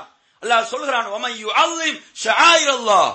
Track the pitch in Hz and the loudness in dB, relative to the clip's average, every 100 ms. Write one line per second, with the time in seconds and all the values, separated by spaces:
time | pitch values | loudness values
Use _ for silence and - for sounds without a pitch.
0 | - _ _ _ 226 233 226 254 285 247 | -4 _ _ _ 0 0 0 -6 -4 -4
1 | 202 208 247 226 214 220 330 330 320 247 | -4 -6 -8 -6 -2 2 2 0 -4 -6
2 | - - 220 226 330 330 294 254 226 196 | -14 -8 -2 4 4 4 2 -2 2 2
3 | 135 | 2